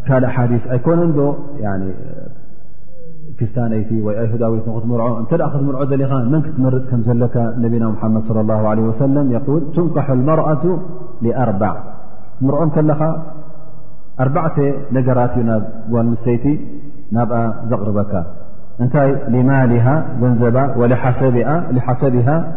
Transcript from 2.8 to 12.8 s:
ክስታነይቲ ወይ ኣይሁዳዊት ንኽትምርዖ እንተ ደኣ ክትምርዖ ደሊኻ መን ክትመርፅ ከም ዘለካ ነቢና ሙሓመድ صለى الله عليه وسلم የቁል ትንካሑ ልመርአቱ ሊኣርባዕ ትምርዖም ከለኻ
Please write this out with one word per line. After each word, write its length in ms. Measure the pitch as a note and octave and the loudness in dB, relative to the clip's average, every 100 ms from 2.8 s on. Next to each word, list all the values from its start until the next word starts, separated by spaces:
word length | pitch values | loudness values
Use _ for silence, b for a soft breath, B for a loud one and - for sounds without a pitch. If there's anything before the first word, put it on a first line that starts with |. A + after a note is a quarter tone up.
| - - - D#3+ D#3 | -4 -4 -4 -4 -4
ክስታነይቲ 560 | - A2+ A2+ A#2 A2 G2+ A2+ | -2 -2 0 0 0 0 0
ወይ 140 | G#2 G#2 | 0 0
ኣይሁዳዊት 480 | A2+ A#2 A2+ A2+ G#2+ | 0 0 2 0 0
ንኽትምርዖ 420 | A2 A2+ A#2+ A#2 A2 | -2 0 0 0 -2
እንተ 160 | A2+ E3 | 0 0
ደኣ 100 | D3 | 0
ክትምርዖ 320 | C3+ C#3+ C3+ C#3 | 0 -2 -2 0
ደሊኻ 260 | C#3 C3 C3+ | 0 0 0
መን 180 | A#2 D#3 | 2 2
ክትመርፅ 420 | D3+ A2+ C3 B2+ B2+ | 0 0 0 0 0
ከም 160 | A#2+ | 0
ዘለካ 320 | A2 A#2+ A#2+ B2 A2+ A#2+ | 2 2 2 0 0 0
ነቢና 260 | A#2 A#2 A2+ | 0 0 0
ሙሓመድ 360 | G2+ A2 A2 | 0 0 0
صለى 180 | G#2+ A2 | 0 0
الله 200 | G#2+ G#2+ G#2+ | 0 0 2
عليه 180 | G#2+ A2+ | 0 0
وسلم 380 | A2+ C3+ C#3 C#3 | 0 0 2 2
የቁል 300 | A2+ C3+ D#3 C#3 | 0 0 0 0
ትንካሑ 360 | - E3+ D3+ C#3 B2+ | -2 0 0 0 0
ልመርአቱ 480 | C#3 D#3 C3+ C#3+ E3+ F3 - - - - | 2 0 0 0 0 -2 -4 -4 -4 -2
ሊኣርባዕ 540 | A2+ A2+ A2+ G2 G2+ - - - - - - | -2 0 0 0 0 -2 -4 -4 -4 -4 -4
ትምርዖም 360 | - C3 C#3+ D#3+ | -2 0 2 0
ከለኻ 300 | D#3 | 2